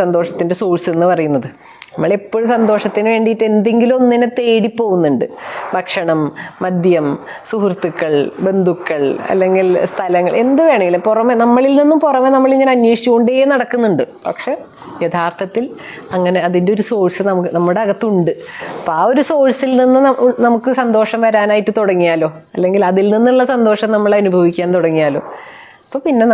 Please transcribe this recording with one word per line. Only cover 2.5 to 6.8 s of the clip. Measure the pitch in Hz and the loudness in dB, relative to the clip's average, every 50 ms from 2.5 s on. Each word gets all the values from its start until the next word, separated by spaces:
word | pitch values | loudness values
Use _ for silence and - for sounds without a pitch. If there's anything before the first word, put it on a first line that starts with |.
| 247 | 0
സന്തോഷത്തിന് | 226 226 214 214 202 208 202 - 214 208 220 226 | 0 2 2 0 0 -2 -2 -2 -2 0 0 0
വേണ്ടിയിട്ട് | 220 226 226 220 220 220 214 | 0 0 0 0 0 0 0
എന്തെങ്കിലും | 214 214 190 226 220 233 240 240 254 254 | 2 2 2 2 2 2 2 2 2 2
ഒന്നിനെ | 254 240 240 233 240 233 240 254 | 2 2 2 2 0 -2 -2 -2
തേടി | 240 233 226 226 202 233 226 - | 0 0 2 2 0 -2 -2 -2
പോകുന്നുണ്ട്. | 233 208 185 180 165 147 139 113 123 - - - - - - - - - - | -2 0 0 0 2 0 0 0 -2 -6 -8 -12 -16 -14 -14 -12 -10 -6 -6
ഭക്ഷണം, | 185 180 - - 196 170 165 160 156 151 143 - - - - - - 185 | -6 -6 -6 -6 -4 -2 -2 0 -2 -2 -4 -6 -10 -16 -16 -10 -8 -6
മദ്യം, | 185 185 175 | -4 -2 0